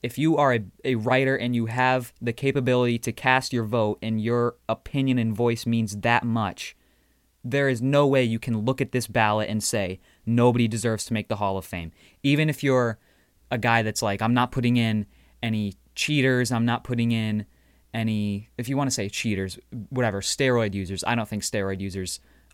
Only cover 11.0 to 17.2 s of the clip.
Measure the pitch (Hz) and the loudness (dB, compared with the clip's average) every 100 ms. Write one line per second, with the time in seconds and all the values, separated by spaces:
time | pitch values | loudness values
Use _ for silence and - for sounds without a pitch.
11 | - 110 104 104 101 98 - 90 82 - | -4 -6 -4 -4 -2 -4 -6 -10 -10 -14
12 | _ _ 139 143 156 147 139 131 120 110 | _ _ 0 2 0 0 0 2 0 -4
13 | _ _ _ _ - 123 120 117 110 104 | _ _ _ _ -8 -2 2 2 2 -2
14 | 110 98 113 123 123 - 120 120 117 107 | -2 0 2 2 2 0 2 2 2 0
15 | 104 _ _ _ 117 110 104 - _ - | -4 _ _ _ -4 -2 -4 -8 _ -8
16 | - 151 131 127 120 120 117 117 - 120 | -2 2 4 2 2 0 0 0 -2 -2
17 | 117 117 | 0 0